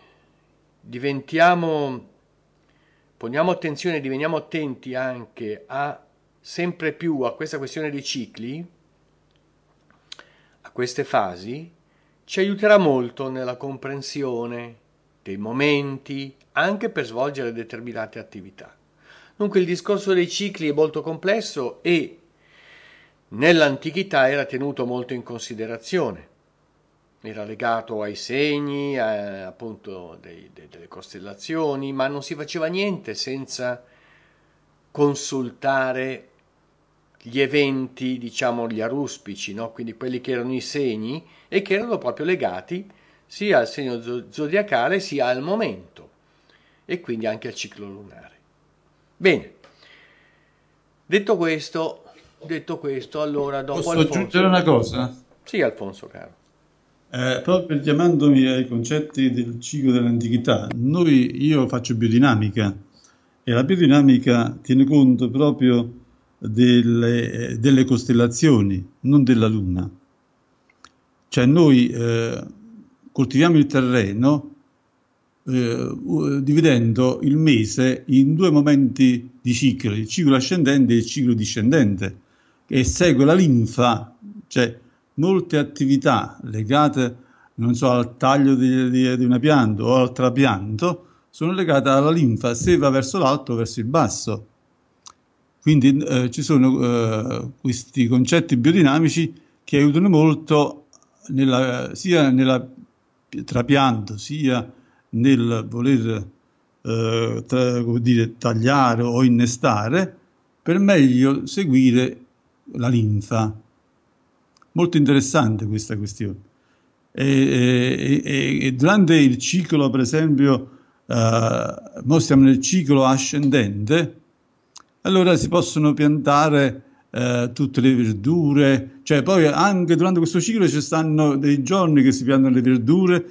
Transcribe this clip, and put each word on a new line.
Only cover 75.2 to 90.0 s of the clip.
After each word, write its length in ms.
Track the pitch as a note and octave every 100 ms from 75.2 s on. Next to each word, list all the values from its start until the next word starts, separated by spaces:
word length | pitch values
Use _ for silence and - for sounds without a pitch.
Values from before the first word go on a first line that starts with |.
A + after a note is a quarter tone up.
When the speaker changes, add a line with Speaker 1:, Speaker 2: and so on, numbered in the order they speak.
| _ _ -
Speaker 2:
eh, 420 | B2+ A#2+ B2 B2 -
u-, 360 | - D#3 D3+ C#3+
dividendo 800 | C3+ D3 D#3+ B2 A#2 A2 B2+ B2+
il 160 | D3 D3
mese 680 | D#3 A#2+ G#2 - C3 B2+ -
in 260 | C3 C#3
due 160 | D#3 F#3
momenti 800 | D3 C#3+ C#3+ C3 - C3 B2 A#2 _
di 140 | A#2+
ciclo, 400 | A#2+ C3 C3 A#2
il 140 | G#2 A2
ciclo 280 | - D#3 C3+
ascendente 580 | C3 F#3 C#3 C#3 B2+
e 40 | A#2
il 80 | G#2+
ciclo 280 | D3+ B2
discendente, 840 | A2+ G#2 - G#2+ D#3 G#2+ F#2+ F#2+ - _ _ _ _ _
e 180 | -
segue 400 | B2+ - F3 B2+
la 120 | C#3 F3+
linfa, 840 | E3+ A#2+ A#2 - A#2+ G#2+ - _ - - -
cioè 320 | - A#2 - _ _ _ -
molte 420 | E3 F#3+ E3+ D3+
attività 840 | C#3+ - C3+ C3+ D3+ A#2 G2 -
legate, 760 | B2 G#2+ G#2+ C#3+ D3 C#3 B2 A#2+ _ _ _ -
non 200 | A#2 A#2
so, 160 | C3
al 260 | B2 A#2+ -
taglio 380 | C3 C#3 C3+ C3
di, 340 | B2+ B2+ B2+
di, 260 | B2+ B2+ B2+
di 100 | B2
una 120 | B2
pianta 460 | C#3+ D3 A2 G#2+
o 120 | A2+
al 140 | C3